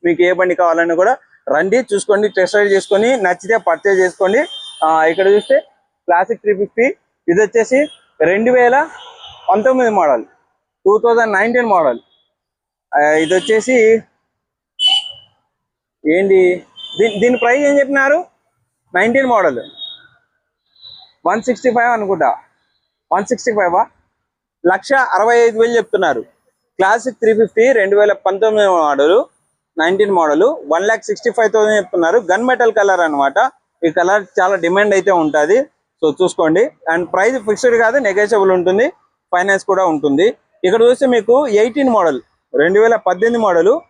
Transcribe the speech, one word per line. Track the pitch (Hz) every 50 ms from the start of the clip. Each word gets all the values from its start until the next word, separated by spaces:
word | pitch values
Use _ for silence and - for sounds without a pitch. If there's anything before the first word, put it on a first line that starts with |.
| -
మీకు | 175 170 165 175
ఏ | 175 180
బండి | 175 185 180 175
కావాలన్నా | - 180 170 165 165 170 170 170
కూడా | 165 185 208 262 269 _ _ _ _ _ - 135
రండి, | 147 165 196 190 247 254 - 202
చూసుకోండి, | 202 190 - 208 196 208 208
టెస్ట్ | 190 - 185 175 -
రైడ్ | 208 208 202 196
చేసుకొని | 196 180 - 214 196 214 233 269
నచ్చితే | 254 202 180 180 180 - 185 226
పర్చేజ్ | 226 180 - 165 156 _ 202 196 185
చేసుకోండి. | 185 185 175 _ 202 185 196 247 311 339 - - - - - - -
ఆ, | 156 160 160 156
ఇక్కడ | 160 165 170 190 190
చూస్తే | 202 208 202 - 269 285 - _ _ _ _ _ _ _ _
క్లాసిక్ | - 175 175 190 - 233 196 _
త్రీ | 208 208
ఫిఫ్టీ, | 185 202 196 _ - 233 269 415 _ _ _ _ _ _ -
ఇది | 170 185 220
వచ్చేసి | 202 - 233 220 - 254 269 294 302 - _ _ _ _ _
రెండు | 156 160 180 202 226 240
వేల | 247 254 247 240 247 269 302 320 - - - - - - - - - - - -
పంతొమ్మిది | 180 202 214 262 262 262 254 233
మోడల్, | 214 202 175 151 135 117 107 _ _ _ _ _ _ _ _ _ _ _ _
టూ | 190 202 220
థౌజండ్ | 220 233 233 233 233 220 208
నైన్టీన్ | 190 202 233 240 247 240
మోడల్. | 226 202 180 160 139 120 117 _ _ _ _ _ _ _ _ _ _ _ _ _ _ _ _ _ _ -
ఆ, | 147
ఇది | 147 151 151 156 160 156 185
వచ్చేసి | 185 180 - 220 220 208 - 262 247 220 220 220 226 - _ _ _ _ _ _ _ _ _ _ _ _ _ _ _ - - - - - - - - _ _ _ _ _ _ _ _ _ _ _ _ _ _ _ _ _ 151 156
ఏంటి, | 180 196 196 196 190 185 180 180 180 - _ _ - - - - -
దీ-, | 202 226 202 202
దీని | 196 240 254
ప్రైస్ | 233 233 240 240 277 294 285
ఏం | 285 285
చెప్పినారు? | 285 262 285 277 269 277 285 330 359 - _ _ _ _ _ _ _ _ _ _ _ _ _
నైన్టీన్ | 175 196 226 240 269 269
మోడల్, | 254 247 214 185 160 135 117 110 - - - - - - - _ _ _ _ _ _ _ _ _ _ _ _ _ _ _ _ _ - - - - _ _ _ _
వన్ | 165 185 226 -
సిక్స్టీ | - 240 - - 254
ఫైవ్ | 226 240 233 240 240
అనుకుంటా, | 226 208 190 190 165 151 127 - - - _ _ _ _ _ _ _ _ _ _ _ _ _ -
వన్ | - 208
సిక్స్టీ | - 247 214 - 254 220
ఫైవ్ | 208 196 175 170
ఆ? | 185 220 - _ _ _ _ _ _ _ _ _ _ _ _ _ _ _ 170 185
లక్ష | 196 - - 277
అరవై | 277 254 233 - 185 208 226 240 240
ఐదు | 233 233 220 220
వేలు | 226 233 240
చెప్తున్నారు. | 233 220 - - 202 185 160 139 120 107 - _ _ _ _ _ _ _ _ _ _
క్లాసిక్ | 185 190 214 233 226 262 220
త్రీ | _ - 220 226
ఫిఫ్టీ, | 208 226 196 _ - 226 254 269
రెండు | 226 196 190 202
వేల | 202 208 208 196
పంతొమ్మిది | - _ - 190 196 214 220 214 214 208 196
మోడల్, | 185 175 156 147 143 135 143 151 175 226 320 - _ _ _ _ _ _ _ _ _ -
నైన్టీన్ | 156 170 185 196 208 202
మోడల్, | 196 180 165 151 147 151 185 247 311 - - 143 151
వన్ | 170 190
ల్యాక్ | 208 226 220 -
సిక్స్టీ | - 208 - - 240
ఫైవ్ | 202 - 226 - -
థౌజండ్ | 220 214 214 214
చెప్తున్నారు. | 208 196 - - 185 165 165 175 240 220 165 180
గన్ | 185 180
మెటల్ | 254 254 226 247 226 214
కలర్ | 220 202 196 190 180
అన్నమాట. | 175 160 151 143 139 139 139 - 233 262 - _ _ _ _ _ -
ఈ | 165
కలర్ | 151 180 175 180 202 208 202 - _ -
చాలా | 185 185 202
డిమాండ్ | 190 165 170 180 196 208 214 196
అయితే | 196 180 202
ఉంటది. | 190 175 160 156 143 151 151 151 196 247 277 - _ _ _ _ _ _ -
So | 156 143 - 185
చూసుకోండి. | 175 - - 180 160 160 175 226 302 - _ - - 160
And | 170 175 165 -
ప్రైస్ | 180 196 220 262 262 208
ఫిక్స్‌డ్ | 208 214 - - 247 233
కాదు, | 226 226 220 233 285
నెగోషియబుల్ | 262 208 190 190 208 208 220 214 196 196
ఉంటుంది, | 185 185 175 180 185 196 240 302 - _ _ _ _ _ _ _ -
ఫైనాన్స్ | 180 180 196 196 196 -
కూడా | - 196 185 190
ఉంటుంది. | 180 160 151 139 147 139 139 175 220 254 _ _ _ _ _ -
ఇక్కడ | 185 185 226 226
చూస్తే | 240 254 247 285
మీకు | 262 247 233 202 220 240 269 302
ఎయిటీన్ | 269 208 208 214 247 220 294 277 262
మోడల్, | 233 214 180 165 143 123 113 _ _ _ _ _ -
రెండు | 127 143 170 190 208
వేల | 220 226 233
పద్దెనిమిది | 214 - 185 180 180 208 233 240 233 220
మోడల్ | 208 180 170 165 190 254 330 - _